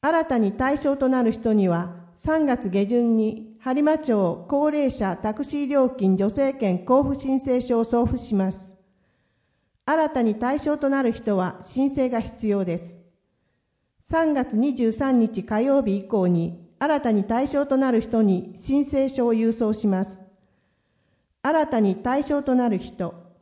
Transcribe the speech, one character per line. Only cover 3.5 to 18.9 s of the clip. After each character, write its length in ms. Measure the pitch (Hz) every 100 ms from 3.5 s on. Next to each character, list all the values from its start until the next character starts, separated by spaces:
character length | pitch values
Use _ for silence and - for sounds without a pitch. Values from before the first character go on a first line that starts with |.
| -
播 180 | 262 262
磨 160 | 294 311
町 480 | 311 214 185 - -
高 200 | 285 302
齢 220 | 302 277
者 240 | - 196 170
タ 180 | 214
ク 120 | 220 277
シ 180 | 294
ー 40 | 277
料 180 | 285 254
金 300 | 254 190 185
助 120 | 196
成 240 | 214 269
券 300 | 269 208 180 -
交 220 | 254 277
付 100 | 277
申 220 | 262 269
請 220 | 269 247
書 180 | 247 233
を 40 | 226
送 200 | 240 240
付 120 | 254
し 180 | - 202
ま 160 | 190
す。 240 | - - - _ _ _ _ _ _ _ _ _ _ -
新 240 | 320 302
た 120 | 294
に 140 | 233 214
対 240 | 240 285
象 180 | 294 294
と 120 | 277
な 120 | 277
る 120 | 247
人 240 | 226 - 196
は 200 | 180 -
申 240 | - 254 277
請 220 | 277 254
が 100 | 233
必 300 | - - 220
要 160 | 202 180
で 140 | 170
す。 200 | - - _ _ _ _ _ _ _ _ _ _
三 300 | - 320 320
月 240 | 285 254 214
二 180 | 277 254
十 160 | 226
三 280 | 220 277 247
日 260 | 220 226 -
火 160 | 214
曜 200 | 262 277
日 180 | 226 196
以 40 |
降 240 | 190 208 180
に、 400 | 175 170 - - _
新 200 | 294 294
た 140 | 247
に 100 | 214
対 240 | 196 226 285
象 180 | 285 285
と 120 | 269
な 120 | 269
る 120 | 233
人 200 | 226 226
に 340 | 214 185 - -
申 260 | - 277
請 240 | 285